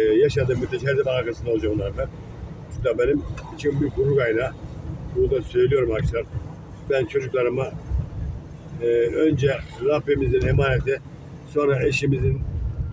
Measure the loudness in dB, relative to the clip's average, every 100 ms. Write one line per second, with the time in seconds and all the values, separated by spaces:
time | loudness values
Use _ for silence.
0 | 6 6 4 4 2 0 -2 -2 0 2
1 | 2 0 -2 -4 -2 0 0 0 -2 -4
2 | -6 -8 -14 -12 -12 -12 -12 -2 0 2
3 | 2 2 -2 -8 -10 -4 -2 0 0 0
4 | 2 4 4 2 -2 -6 -12 -10 -10 -8
5 | -4 0 2 2 0 2 4 4 2 2
6 | 0 0 -4 -8 -10 -12 -16 -8 0 0
7 | 2 -2 0 0 0 0 -4 -6 -4 -2
8 | -2 -6 -6 -8 -12 -16 -14 -4 2 2
9 | 2 2 2 4 2 0 -6 -2 0 2
10 | 2 0 2 2 4 4 4 2 0 -2
11 | -6 -16 -16 -16 -4 2 2 4 2 2
12 | 2 2 2 0 -2 -4 -4 -4 -6